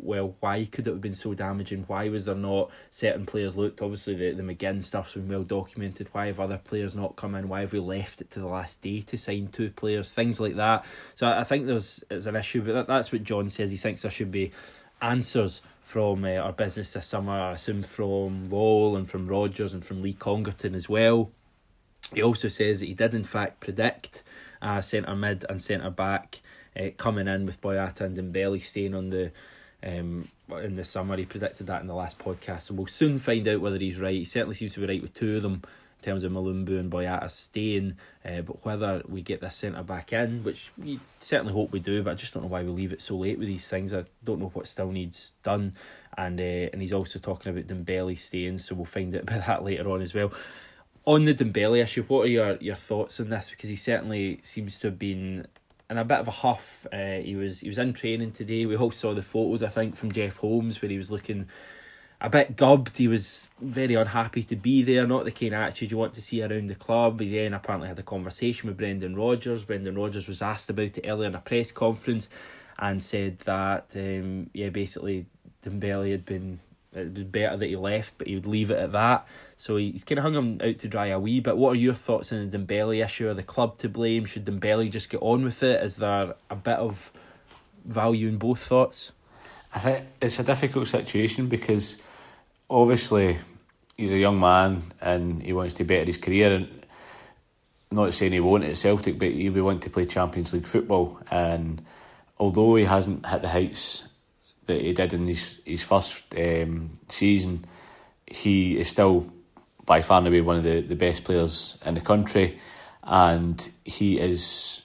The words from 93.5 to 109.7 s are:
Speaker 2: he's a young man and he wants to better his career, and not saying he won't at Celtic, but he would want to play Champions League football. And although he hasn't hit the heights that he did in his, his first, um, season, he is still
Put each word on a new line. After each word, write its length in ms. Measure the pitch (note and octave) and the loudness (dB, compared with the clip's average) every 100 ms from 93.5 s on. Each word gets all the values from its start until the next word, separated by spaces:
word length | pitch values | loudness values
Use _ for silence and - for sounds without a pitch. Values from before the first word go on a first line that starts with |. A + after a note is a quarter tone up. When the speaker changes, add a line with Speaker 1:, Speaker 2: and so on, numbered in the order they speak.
| - _ _ _ - | -20 _ _ _ -4
Speaker 2:
he's 160 | G2+ | 0
a 40 | G2 | 4
young 220 | G2 G2 | 6 8
man 440 | F2+ F#2 F#2+ F#2 E2+ - | 8 8 6 2 -4 -6
and 400 | F2+ F2+ F2 E2+ | 0 0 0 -4
he 100 | - | -2
wants 220 | F#2 F2+ - | -2 -2 -2
to 80 | |
better 220 | E2 F2+ E2 | 2 2 2
his 120 | E2+ | -2
career, 360 | - F#2+ G#2 | 2 6 6
and 320 | F#2+ F2 - - - - - - _ _ _ _ _ - | 6 0 -10 -20 -20 -20 -20 -20 _ _ _ _ _ -4
not 220 | G#2 G2 | 2 2
saying 180 | E2+ F#2+ | 4 2
he 80 | F2+ | 4
won't 240 | F2+ G2+ | 6 6
at 140 | D2+ E2 | 4 2
Celtic, 420 | G2+ G#2 G2+ - | 4 4 2 0
but 120 | F#2+ | 0
he 180 | C#2 G2 | 0 0
would 140 | F#2+ | 2
want 200 | F#2+ F2+ | 2 2
to 60 | F2+ | -2
play 160 | F#2+ F2 | 0 0
Champions 480 | F2+ F2 F2+ E2 | 2 0 -2 -2
League 140 | F2 - | -4 0
football. 520 | A#2 - F#2 F2 - - | 0 4 2 2 -2 -4
And 520 | F2 E2+ E2 E2 D#2+ - - - - _ - | 0 2 0 -2 -6 -10 -20 -20 -20 _ 0
although 380 | G2+ G2 A2 A2+ | 2 6 8 8
he 100 | G2 | 8
hasn't 400 | G2 G2 E2+ - | 4 2 -2 -2
hit 160 | F#2+ | -2
the 80 | F2 | 0
heights 580 | F2 F#2 - - - - _ _ _ _ _ - | 2 0 0 -2 -2 -6 _ _ _ _ _ -2
that 160 | E2 | 0
he 120 | E2+ | 2
did 200 | F2+ F#2 | 2 2
in 140 | E2+ F2 | 2 0
his, 320 | E2+ - - | -2 -6 -12
his 200 | - E2+ | -8 -6
first, 400 | - G2 - - - E2+ | 2 2 2 -8 -8 -2
um, 640 | E2+ E2 E2 E2 D#2+ D#2 - | 0 2 0 -4 -6 -12 -10
season, 580 | - G2+ G2 F2+ F2 - - - - - _ - | 2 4 4 2 -4 -8 -20 -20 -20 -20 _ -16
he 540 | - G#2 G2 F2+ E2 | -2 4 4 4 2
is 100 | E2 | 0
still 420 | - G2 F2+ E2+ - - - _ | 6 8 6 2 -14 -20 -20 _